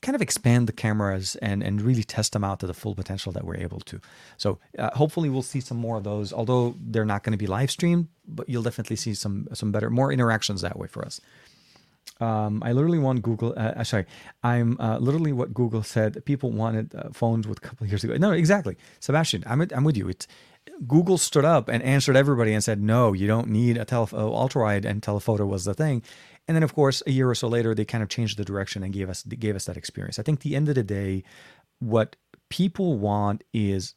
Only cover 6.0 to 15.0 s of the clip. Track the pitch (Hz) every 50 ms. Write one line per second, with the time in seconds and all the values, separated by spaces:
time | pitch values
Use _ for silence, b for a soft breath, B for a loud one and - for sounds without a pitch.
6 | 101 104 104 107 104 98 - - 117 110 123 123 123 120 120 - - 117 110 113
7 | 107 107 101 101 - - 113 95 104 98 92 107 131 131 - - - 170 170 175
8 | 170 160 _ _ _ - 156 - - - 120 120 110 120 117 - 107 - 113 107
9 | - 117 104 - - 107 98 98 - - - - - 107 101 107 107 113 117 120
10 | 135 135 143 131 123 117 113 107 - - 104 92 90 90 - - 92 - - -
11 | - - - - b b b b b b b b b b b b b b b b
12 | _ - - _ 117 113 110 107 107 107 104 107 - 117 120 131 147 165 170 165
13 | 143 131 131 123 107 117 113 104 117 117 120 - 113 110 - 110 117 - - 107
14 | 90 B B B B B B B - 123 120 120 120 117 120 - 120 113 110 -